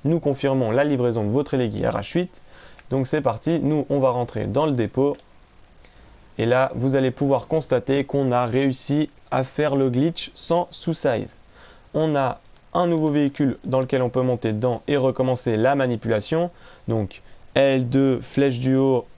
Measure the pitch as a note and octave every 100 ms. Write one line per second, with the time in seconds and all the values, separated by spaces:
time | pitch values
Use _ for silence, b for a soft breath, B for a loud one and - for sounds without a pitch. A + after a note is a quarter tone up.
0 | C#3 E3 D3 C3 C#3 C3+ A2+ B2 D3 C3+
1 | A#2+ A2+ G#2 B2+ C#3+ C3+ A#2 G#2 A#2+ A2
2 | G#2+ F3 F3+ - - B B B B C3
3 | C3 D#3 B2 A2 D3+ E3 C#3 D3+ - C#3+
4 | C3 B2 A#2+ G#2+ G#2 A#2+ D#3 B2+ G#2+ -
5 | C#3+ - - - - - - - b b
6 | b b b - A2+ B2+ C3 A#2 C3 C3+
7 | C3 - C#3+ C3 - D#3+ D3 B2 A#2+ C#3
8 | C#3 C#3+ C3+ B2 B2 B2 C#3 B2+ - D3
9 | D3+ - - C3+ C3 - D3 C3+ C3 B2
10 | D#3+ E3+ - - - E3+ F3 - E3+ D#3+
11 | C#3+ A2 G#2 - - B B B B D3+
12 | D#3 C#3+ C3 - - - - E3+ F3 E3
13 | D#3 D3 C#3 C#3 C#3 - - C3 C3 C3+
14 | B2 C3 B2+ A#2+ A2+ G#2+ B2 A2+ - C#3+
15 | C3 B2 C3 B2 B2 A2 B2 C#3+ C3 A#2
16 | A2 G#2+ - D#3+ F3 - B B - A2+
17 | G2 - b b b C3+ C#3 C3 A#2+ C3+
18 | C3+ A#2+ A#2 - C#3 A#2+ C3 C3 C3+ B2
19 | -